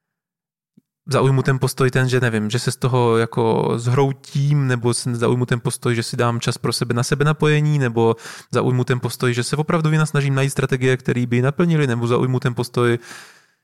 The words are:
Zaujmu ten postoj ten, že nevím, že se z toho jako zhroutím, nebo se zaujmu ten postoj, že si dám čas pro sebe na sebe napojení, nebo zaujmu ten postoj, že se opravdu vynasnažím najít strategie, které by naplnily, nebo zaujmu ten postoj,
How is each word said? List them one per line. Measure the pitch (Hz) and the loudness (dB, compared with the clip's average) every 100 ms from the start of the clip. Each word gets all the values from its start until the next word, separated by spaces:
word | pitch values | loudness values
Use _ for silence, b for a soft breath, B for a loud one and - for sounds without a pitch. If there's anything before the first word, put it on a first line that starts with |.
| _ _ _ _ _ _ _ _ _ _ - | _ _ _ _ _ _ _ _ _ _ -2
Zaujmu | 127 127 135 | 2 4 2
ten | 127 131 | 2 0
postoj | 127 - 131 | 0 0 0
ten, | 131 131 | 2 2
že | 127 | 2
nevím, | 120 110 107 | 2 0 -2
že | 120 | -2
se | - | -4
z | - | -2
toho | 127 127 120 113 | 0 2 2 2
jako | 113 - 113 113 - 120 | 0 0 0 2 0 -2
zhroutím, | 120 123 139 131 - 143 143 147 135 | 0 0 0 -2 -6 -2 2 2 2
nebo | 123 117 | 0 0
se | 113 127 117 | -2 -2 -2
zaujmu | 117 123 123 | 0 0 0
ten | 120 | -2
postoj, | 120 - - | -4 -4 -2
že | 117 | -2
si | 117 131 | -2 -2
dám | 120 117 | 0 0
čas | - - | -4 -4
pro | - | -4
sebe | 120 120 | -2 -2
na | 120 | -2
sebe | 120 139 | -2 0
napojení, | 143 156 151 151 151 147 | 0 2 2 2 2 2
nebo | 127 113 113 113 B B B | 0 2 2 0 B B B
zaujmu | 120 117 127 | -2 0 0
ten | 123 127 | 0 -2
postoj, | 120 - 127 | -4 -2 -2
že | 120 | -2
se | 120 143 | -4 -4
opravdu | 151 170 156 | -2 0 2
vynasnažím | 156 156 147 139 | 2 0 0 0
najít | 135 139 | 0 0
strategie, | - - 131 131 127 | 0 -2 0 0 0
které | - 120 120 | 0 -2 0
by | 120 | 0
naplnily, | 127 143 175 160 143 | 0 0 2 2 2
nebo | 117 117 | 0 0
zaujmu | 120 131 127 | 0 0 0
ten | 131 | -2
postoj, | 120 123 - 120 117 B B B B B B | -4 -4 0 0 0 B B B B B B